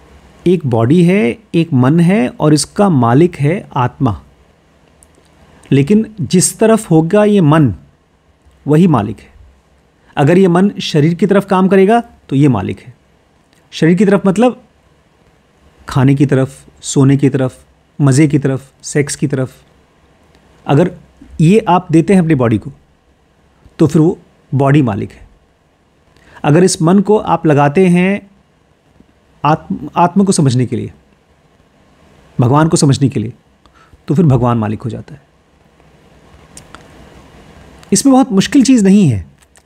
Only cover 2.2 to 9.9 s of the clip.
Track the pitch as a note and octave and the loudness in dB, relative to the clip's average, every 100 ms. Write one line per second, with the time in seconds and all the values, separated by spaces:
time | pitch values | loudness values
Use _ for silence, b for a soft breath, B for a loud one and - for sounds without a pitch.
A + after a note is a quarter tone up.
2.2 | B3 - D3+ D3 - - G3+ C3+ A#2 C3 | -2 -2 0 0 -2 -2 0 2 2 2
3.2 | F3 - C#3+ G3 - C#3 B2 - C3 F#2+ | 2 0 -4 -4 -6 -6 -6 -4 -6 -6
4.2 | - _ _ _ _ _ _ _ _ _ | -12 _ _ _ _ _ _ _ _ _
5.2 | _ b b b b C#3 C#3+ G#3 A3 - | _ b b b b -2 2 0 -2 -8
6.2 | C3+ F#3 - - A3 A3 - D#3+ E3 G#3 | -2 -2 -2 -2 0 0 0 0 2 0
7.2 | G#3+ G3+ D3+ D#3+ C3 F#2 - _ _ _ | 2 2 2 2 2 -2 -14 _ _ _
8.2 | _ _ _ _ - D3+ F#3 C3 G#2 G#2 | _ _ _ _ -2 0 2 0 -4 -10
9.2 | - - - _ _ _ _ | -18 -20 -20 _ _ _ _